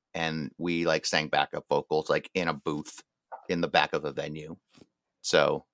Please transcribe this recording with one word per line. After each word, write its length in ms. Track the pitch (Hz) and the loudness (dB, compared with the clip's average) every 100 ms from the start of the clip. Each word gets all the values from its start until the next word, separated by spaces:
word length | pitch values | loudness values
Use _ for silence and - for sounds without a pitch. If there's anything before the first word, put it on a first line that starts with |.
| _ | _
and 380 | 85 80 78 71 - | -4 -2 -2 -6 -4
we, 280 | 87 82 82 | -2 0 2
like, 200 | 80 - | 2 2
sang 240 | 82 76 | 0 2
backup 380 | 73 73 80 - | 0 0 -4 -2
vocals, 400 | 71 - 78 78 | -2 2 -2 2
like, 200 | 76 - | 0 0
in 160 | 95 82 | -2 -2
a 40 | |
booth 480 | 71 82 76 - - - _ - - - | -2 -4 -4 -6 -14 -20 _ -20 -16 -4
in 140 | 87 | -2
the 80 | 82 | 2
back 240 | 78 76 | 2 2
of 100 | 78 | -2
a 80 | 73 | -4
venue. 460 | 69 76 78 76 - _ - _ _ _ _ | -6 -6 -8 -12 -16 _ -20 _ _ _ _
So 440 | - 82 73 76 - | 2 4 4 2 -6